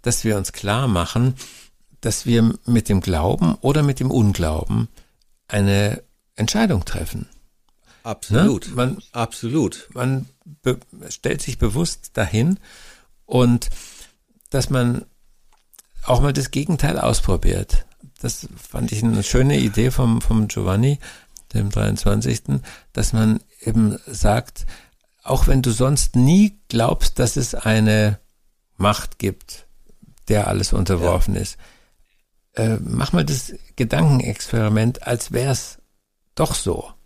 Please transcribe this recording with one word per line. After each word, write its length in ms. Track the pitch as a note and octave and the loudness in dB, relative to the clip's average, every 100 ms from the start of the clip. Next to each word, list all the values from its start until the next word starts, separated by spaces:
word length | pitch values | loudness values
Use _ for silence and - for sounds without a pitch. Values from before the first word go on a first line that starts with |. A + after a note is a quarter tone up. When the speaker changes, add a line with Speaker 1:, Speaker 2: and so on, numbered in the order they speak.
Speaker 1:
dass 220 | - - | -2 -2
wir 120 | A2+ G#2 | 0 -2
uns 160 | G2 | -4
klar 360 | - G2+ A2 C3 | -8 -4 -2 0
machen, 460 | F#2 E2 - B2+ C3 - - - _ _ - | 0 0 0 0 0 -14 -20 -20 _ _ -8
dass 260 | A2+ - A#2+ | -6 -4 0
wir 280 | A#2 A2+ G2+ - | 4 4 0 0
mit 220 | A#2 - | 0 2
dem 120 | G2 | 0
Glauben 540 | F#2 F2+ E2+ - E2 D2 | 0 0 0 2 0 0
oder 220 | B2+ D3+ | 0 2
mit 180 | C#3+ C3 | 0 0
dem 100 | B2+ | -2
Unglauben 800 | B2+ G#2 F#2+ E2 D#2+ - G#2+ A#2 - _ _ _ _ - | 2 2 2 -2 -2 -2 -2 -4 -10 _ _ _ _ -6
eine 560 | G#2 G2 G2 G2+ - _ _ _ | 0 2 2 0 -4 _ _ _
Entscheidung 500 | - A2+ G#3 A3+ G#2 | -6 -4 0 0 0
treffen. 440 | - - - - - - _ _ _ _ _ _ | -2 -6 -6 -10 -12 -18 _ _ _ _ _ _
Speaker 2:
Absolut. 680 | A2+ G#2+ - G#2 G3+ G#2 - | -12 -12 -2 2 2 0 -4
Speaker 1:
Ne? 40 | |
Man, 240 | B2+ B2+ G2 - | -4 -2 -4 -10
Speaker 2:
Absolut. 760 | A#2+ A2+ - A#2 D3+ F#2+ - - | -6 -6 -6 -4 -2 -2 -4 -16
Speaker 1:
man 320 | B2 B2+ C3+ C3 _ - D3+ | -6 -4 -4 -6 _ -20 -6
be-, 180 | B2+ B2+ _ - - | -6 -6 _ -20 -18
stellt 300 | - - - | -8 -6 -4
sich 160 | - B2 | -6 -2
bewusst 520 | A#2 A#2 F3 - - | -2 0 -4 -6 -10
dahin 440 | - G2+ G#2+ C#3+ F#3+ - - - - _ _ _ | -4 -2 2 2 0 -6 -20 -20 -20 _ _ _
und 420 | B2 A#2+ A#2+ - - - - - _ _ _ _ | 2 4 2 0 -6 -10 -20 -20 _ _ _ _
dass 180 | C3+ B2+ | -2 0
man 360 | C3 A#2+ B2 - _ _ _ _ _ _ - _ - | 0 0 -2 -8 _ _ _ _ _ _ -20 _ -10
auch 160 | - B2 | 0 2
mal 120 | C#3+ | 4
das 180 | C#3 C3 | 0 -4
Gegenteil 480 | - - D#3+ - - | -4 -2 0 0 0
ausprobiert. 880 | - - - F2+ - - - - - - - _ | 0 2 2 2 2 0 2 0 0 -16 -20 _
Das 280 | - - - - | -8 -8 -14 -20
fand 340 | - - A#2 | -12 -6 -4
ich 140 | G#2+ | -2
eine 180 | A2+ G#2+ | 0 0
schöne 360 | G2+ B2+ C3+ C#3+ | 0 2 2 2
Idee 340 | A#2+ G2 B2 | 0 0 0
vom, 280 | - B2 A#2 | 2 2 2
vom 280 | - A2+ G#2 | 2 2 0
Giovanni, 500 | - F#2 G2 C3 C#3+ - - _ - - | -2 -2 2 2 0 -6 -20 _ -20 -6
dem 160 | A2+ G2+ | -4 -2
dreiundzwanzigsten, 960 | G#2 G#2 G2+ G2+ G#2 A#2 A2+ - C3+ - - _ | 0 0 0 0 0 0 -4 -2 -4 -6 -20 _
dass 200 | - - | -4 0
man 260 | A2 A2 A2 _ _ | 2 2 0 _ _
eben 360 | - A2 G#2+ G2+ - | -2 2 2 0 -10
sagt, 600 | G#2 - - - - - - _ _ _ _ | 0 2 2 -2 -10 -10 -10 _ _ _ _
auch 240 | - C3 - | -4 2 4
wenn 160 | C3+ | 4
du 80 | B2+ | 2
sonst 460 | A2 C3 D3 - B2 | 2 2 2 2 4
nie 420 | C3 F#3 G#3 - _ | 6 6 4 2 _
glaubst, 520 | A#2 A2+ - - - | 0 0 4 2 2
dass 160 | B2+ C#3+ | -2 0
es 180 | B2 | -4
eine 640 | A2 A2+ A2 G#2+ G#2+ G#2+ G2+ _ _ _ _ _ - | -2 0 2 4 4 2 -2 _ _ _ _ _ -2
Macht 440 | G2+ - - - | 0 0 -6 -4
gibt, 480 | G2 E2+ - - - - - - - _ - | -6 -6 -18 -20 -20 -20 -20 -20 -20 _ -2
der 220 | G#2 F#2+ | 0 0
alles 240 | F#2+ G2 | -2 0
unterworfen 640 | G2 F#2 F2+ F2 F2+ - F#2+ | 0 0 0 2 2 2 0
Speaker 2:
Ja. 60 | |
Speaker 1:
ist, 140 | G2 - - _ _ _ _ _ _ _ _ | -6 -12 -20 _ _ _ _ _ _ _ _
äh, 220 | - A2+ A2 | -4 -2 -2
mach 320 | - A#2 - | -2 -4 0
mal 120 | F3 | 0
das 300 | D3 C3+ - - - - | 0 -4 -8 -16 -16 -6
Gedankenexperiment, 1300 | A2+ - D#3+ C3+ A#2+ G#2+ - A#2+ G#2+ G#2+ A2+ B2+ - | -2 2 4 2 0 -8 -4 -2 0 2 0 -2 -6
als 240 | A#2+ - | -6 -4
wär's 460 | - C3+ B2+ - - _ _ _ _ _ | -2 -2 -4 -6 -20 _ _ _ _ _
doch 200 | - D#3 | -4 -2
so. 360 | - - - - - | -2 -4 -6 -8 -20